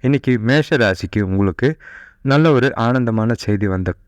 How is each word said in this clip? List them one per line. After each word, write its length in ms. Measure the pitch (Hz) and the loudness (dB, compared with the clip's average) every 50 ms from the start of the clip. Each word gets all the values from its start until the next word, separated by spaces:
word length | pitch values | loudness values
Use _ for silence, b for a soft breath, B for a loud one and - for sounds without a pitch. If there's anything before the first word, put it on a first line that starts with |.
இன்னைக்கு 380 | - 127 143 135 - - 127 117 | 0 0 0 0 0 0 -2 0
மேஷ 380 | 107 113 131 151 151 - - | 0 2 2 2 2 0 0
ராசிக்கு 440 | 135 117 101 95 - - 92 - 107 | 2 2 0 0 -2 -6 -6 -4 -4
உங்களுக்கு 560 | 104 92 95 95 101 98 87 - - 135 156 B B B B B B B B B B | -2 -2 0 0 0 0 0 0 -2 -2 -2 B B B B B B B B B B
நல்ல 300 | 135 135 143 156 165 147 | 0 2 2 4 4 4
ஒரு 220 | 127 123 135 - | 2 2 0 -2
ஆனந்தமான 580 | - 117 117 127 131 123 117 110 110 110 113 117 | 0 -2 0 0 0 0 0 0 0 0 -2 -2
செய்தி 320 | - - - 104 98 104 | -4 -2 -2 -2 -2 0
வந்து 280 | 101 95 92 92 92 87 - _ | -2 -2 -2 -2 -4 -6 -8 _